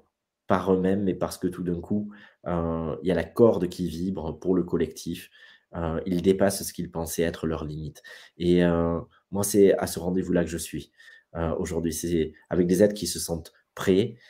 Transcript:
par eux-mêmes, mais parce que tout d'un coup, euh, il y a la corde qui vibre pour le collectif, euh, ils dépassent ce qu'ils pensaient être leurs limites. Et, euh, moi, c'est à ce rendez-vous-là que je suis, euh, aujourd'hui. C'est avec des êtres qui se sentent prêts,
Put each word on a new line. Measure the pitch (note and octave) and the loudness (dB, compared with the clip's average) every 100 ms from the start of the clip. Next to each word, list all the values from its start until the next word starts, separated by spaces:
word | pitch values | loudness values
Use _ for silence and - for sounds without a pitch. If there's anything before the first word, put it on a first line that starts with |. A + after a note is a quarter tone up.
| _ _ _ _ - | _ _ _ _ -2
par | F#2+ F#2 | 0 2
eux-mêmes, | F#2 F#2 G2 | 2 2 0
mais | G2 F2 | 0 -2
parce | E2+ - | -4 -4
que | F#2 | -6
tout | F2+ | -4
d'un | F2+ E2+ | -4 -4
coup, | - G#2 G#2 - - _ - | -2 -4 -4 -12 -20 _ -4
euh, | F2 E2 E2 D#2+ - | -2 -2 -2 -4 -4
il | F2 | 0
y | |
a | E2+ | 0
la | |
corde | E2 - A#2 G2+ F2 | 0 4 6 6 -2
qui | - F2 | -4 -6
vibre | E2 F#2 F#2 D#2+ D#2 | -4 -6 -4 -6 -4
pour | F2+ | 0
le | F2+ | 0
collectif, | F2 F2 D#2 - - F2 - _ - - _ F2 | 0 0 -2 -4 -10 -10 -12 _ -20 -20 _ -6
euh, | E2 D#2+ F#2+ | -4 -4 -2
ils | F2+ | 0
dépassent | F2+ F#2+ G2 - | 2 4 2 0
ce | - | -6
qu'ils | - F2+ | -10 -8
pensaient | E2+ E2 - | -6 -6 -2
être | E2 D2+ D#2+ | -2 -2 -4
leurs | D#2 D#2 | -4 -6
limites. | D2+ D2+ - - - - - | -8 -10 -14 -20 -20 -18 -4
Et, | F2 F2+ | 2 4
euh, | F2 E2+ E2+ E2 - _ _ | 4 4 0 -2 -6 _ _
moi, | G2 | -4
c'est | G2+ G#2 G2 - | 0 6 6 6
à | F#2 | 0
ce | - | -4
rendez-vous-là | F2 F#2 F2+ F2 | -4 -2 0 0
que | E2 | 0
je | E2 | -4
suis, | - D#2 - _ - - _ E2+ | -8 -10 -12 _ -20 -20 _ -6
euh, | E2 - | -4 -2
aujourd'hui. | E2 E2 E2 | -4 -4 -4
C'est | D#2 E2+ E2+ D2+ - - | -4 -2 0 -2 -6 -4
avec | E2+ F2 | 0 2
des | F2+ | 6
êtres | G#2 | 4
qui | G#2 F2 | 4 -6
se | E2 | -6
sentent | - E2+ - _ _ | -6 -6 -8 _ _
prêts, | - - F#2 A#2 - - | -4 2 4 2 -4 -20